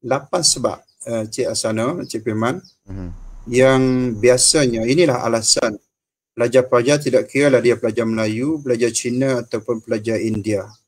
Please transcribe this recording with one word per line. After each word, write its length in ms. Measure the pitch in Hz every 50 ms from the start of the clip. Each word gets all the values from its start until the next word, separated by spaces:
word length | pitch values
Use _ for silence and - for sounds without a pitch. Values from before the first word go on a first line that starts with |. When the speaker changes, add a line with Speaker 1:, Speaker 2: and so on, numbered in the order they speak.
| _
Speaker 1:
Lapan 400 | 120 127 143 147 - - 185 165
sebab, 400 | - - 139 120 117 90 - _ _ _ _ -
eh, 240 | 117 117 113 110 110
Cik 160 | - - 123
Asana, 560 | 107 110 - - - - 110 113 131 165 175 180
Cik 240 | - - 117 107
Firman, 320 | 120 107 107 113 117 147 185 - - _ _ _ _
Speaker 2:
Mhm. 200 | 95 95 92 87 - - - - - - -
Speaker 1:
yang 360 | - 123 123 131 131 131 131 131 131 127 127 127 123 113 104
biasanya, 640 | 107 123 127 127 - - - 160 147 127 117 110 113
inilah 400 | 117 135 160 180 156 127 120 -
alasan 560 | 117 113 113 113 110 - - - 117 107 101 _ _ _ _ _ _ _ _ _ _ _
pelajar-pelajar, 640 | - 117 123 120 131 123 127 - 120 117 131 143 147
tidak 320 | 147 135 120 127 - -
kira 240 | - 135 143 147 131
lah 80 | 120 113
dia 160 | 120 117 110
pelajar 240 | - 113 107 117 117
Melayu, 560 | 113 113 110 110 107 107 110 127 147 160 151 143
pelajar 280 | 131 123 113 120 120
Cina 560 | 117 - - 123 120 123 135 135 131 120 117
ataupun 320 | _ - 113 104 - 120 110
pelajar 400 | 110 - 117 110 107 113 113 107
India. 480 | 110 110 107 107 98 107 107 98 95 107 - _ _